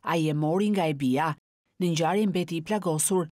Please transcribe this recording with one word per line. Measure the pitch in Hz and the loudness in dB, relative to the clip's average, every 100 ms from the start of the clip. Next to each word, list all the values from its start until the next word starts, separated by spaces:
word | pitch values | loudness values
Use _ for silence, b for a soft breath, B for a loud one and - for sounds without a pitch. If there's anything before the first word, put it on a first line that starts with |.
ai | - 165 156 | 0 0 0
e | |
mori | 151 151 175 214 | 0 0 2 2
nga | 202 165 | 2 0
e | |
bija. | 143 135 131 160 147 _ _ _ _ | 0 0 0 0 -4 _ _ _ _
Në | 180 | -2
ngjarje | 160 160 190 214 | 0 0 2 0
mbeti | 180 175 165 | 0 -2 -6
i | 160 | -4
plagosur | 214 180 156 - 185 160 | -4 -2 -2 0 0 -2